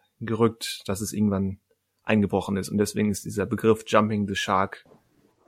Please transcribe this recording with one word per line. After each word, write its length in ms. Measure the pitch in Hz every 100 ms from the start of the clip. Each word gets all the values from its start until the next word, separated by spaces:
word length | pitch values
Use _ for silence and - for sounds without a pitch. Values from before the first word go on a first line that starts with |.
| _ -
gerückt, 640 | 113 110 117 - - -
dass 160 | - 98
es 140 | 107
irgendwann 460 | - 107 98 98 95 _ _ _ _
eingebrochen 560 | - 110 98 98 92 98
ist. 100 | -
Und 80 | 104
deswegen 340 | 104 110 107
ist 140 | 98
dieser 220 | 110 107 95
Begriff 380 | 107 110 110 -
Jumping 420 | 110 107 107 101
the 80 | 95
Shark, 480 | - 95 98 - - - _ _ _ _